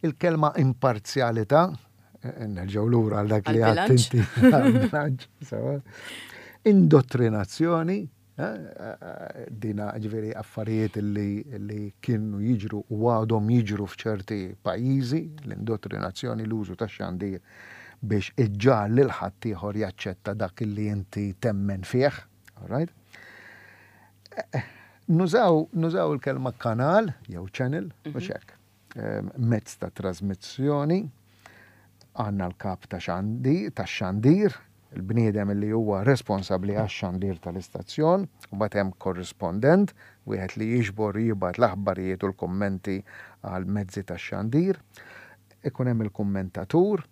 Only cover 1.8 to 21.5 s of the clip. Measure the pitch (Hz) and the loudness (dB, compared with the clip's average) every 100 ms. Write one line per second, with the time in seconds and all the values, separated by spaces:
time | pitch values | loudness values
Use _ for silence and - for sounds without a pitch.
1.8 | _ _ _ - 123 - 110 95 92 101 | _ _ _ -14 -12 -10 -8 -6 -4 0
2.8 | 110 120 110 104 104 107 101 110 110 110 | 4 4 4 2 2 2 4 4 4 4
3.8 | 190 131 117 123 104 - 254 151 269 240 | 6 6 6 2 2 6 8 8 6 4
4.8 | 262 156 147 127 - _ 139 110 120 143 | 2 0 -2 -4 -8 _ -10 -6 -4 -4
5.8 | - - - - - - - - 220 202 | -8 -18 -16 -16 -18 -20 -20 -2 6 8
6.8 | 165 147 127 127 117 107 98 - 165 170 | 10 8 6 2 2 2 -4 -2 0 2
7.8 | 165 202 175 _ _ - 180 220 - - | 0 -2 -6 _ _ -8 -8 -8 -12 -14
8.8 | 110 - 87 - - - 120 113 110 104 | -12 -12 -14 -14 -14 -14 -14 -8 -6 -4
9.8 | 104 113 107 110 107 110 110 - 107 110 | -6 -6 -6 -6 -6 -10 -12 -8 -2 0
10.8 | 110 110 104 101 101 101 147 110 104 107 | 0 -2 -4 -2 -2 -4 -8 -12 -10 -8
11.8 | 104 - - 113 107 101 107 120 104 104 | -10 -10 -2 -2 -2 -4 0 0 -2 -8
12.8 | - 107 117 117 110 113 107 123 107 104 | -6 0 2 2 2 2 4 2 2 -2
13.8 | 101 - 113 107 95 107 92 98 - 92 | -4 -6 -4 -4 -4 -8 -8 -8 -6 -2
14.8 | 127 135 123 156 165 151 139 98 107 110 | 0 0 0 -2 -4 -12 -12 -8 -4 -4
15.8 | 98 104 - 95 123 113 110 110 98 92 | -4 -6 -6 -6 -6 -4 -4 -4 -6 -6
16.8 | 110 - 95 90 101 92 _ - - - | -6 -6 -8 -4 -6 -6 _ -20 -20 -20
17.8 | - - 107 104 95 - 113 101 117 120 | -20 -10 -2 0 0 0 0 4 4 4
18.8 | 104 117 139 - 92 - 113 98 101 104 | 4 4 4 2 -8 -6 -8 -6 -6 -4
19.8 | 101 - 107 92 - 104 95 - 110 101 | -6 -6 -10 -8 -6 -4 -6 -4 -6 -4
20.8 | 107 104 95 - 101 92 120 | -4 -4 -6 -6 -6 -2 -2